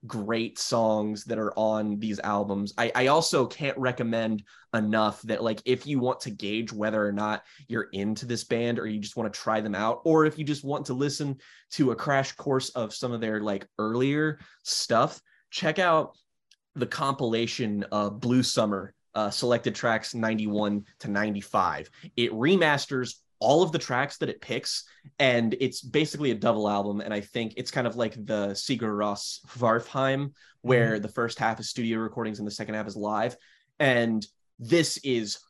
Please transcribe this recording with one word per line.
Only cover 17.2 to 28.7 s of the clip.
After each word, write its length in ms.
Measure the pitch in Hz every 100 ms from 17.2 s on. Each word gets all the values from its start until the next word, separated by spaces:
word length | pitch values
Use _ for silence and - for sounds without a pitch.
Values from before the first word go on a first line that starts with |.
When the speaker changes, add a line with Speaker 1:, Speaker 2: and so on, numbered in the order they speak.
| 123 113 117 - 117 104 -
Speaker 1:
uh, 180 | 104 104
Blue 340 | 104 120 127
Summer, 500 | 127 - 107 98 98 _ _ 104
uh, 160 | 104
selected 440 | - 123 117 117 104
tracks 380 | 120 110 -
ninety-one 720 | 117 113 110 107 104 104 104 101 _
to 100 | -
ninety-five. 800 | 101 107 101 98 107 90 73 78 - - -
It 160 | 120
remasters 840 | 110 135 190 160 143 - 135 123 - _ _
all 220 | 110 151
of 80 | 180
the 80 | 156
tracks 380 | - 123 143 -
that 120 | 156
it 120 | -
picks, 420 | - 120 - - - - - _
and 380 | 135 123 113 123
it's 220 | 131 -
basically 480 | 127 151 156 147 147
a 60 | 113
double 320 | 120 110 104
album. 300 | 101 101 101
And 120 | 104
I 80 | 107
think 320 | 104 120 113 104
it's 140 | 123
kind 160 | 139 120
of 80 | 113
like 180 | 113
the 360 | 127 104 110 101
Sigur 440 | 98 -